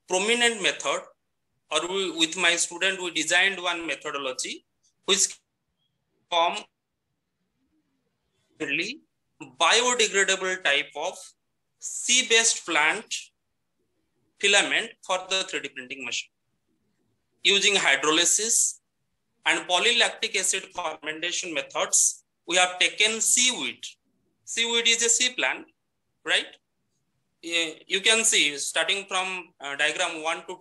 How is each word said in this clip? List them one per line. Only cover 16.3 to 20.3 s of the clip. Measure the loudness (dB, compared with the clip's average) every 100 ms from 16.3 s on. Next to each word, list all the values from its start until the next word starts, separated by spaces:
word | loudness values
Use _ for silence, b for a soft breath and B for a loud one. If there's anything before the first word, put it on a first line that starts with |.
| _ _ _ _ _ _ _ _ _ _ _
Using | 0 2 2
hydrolysis | 2 2 2 2 2 2 0 0 0 0 -4 _ _ _ _ _ _ -2
and | -2 0
polylactic | 0 2 2 0 -2 -6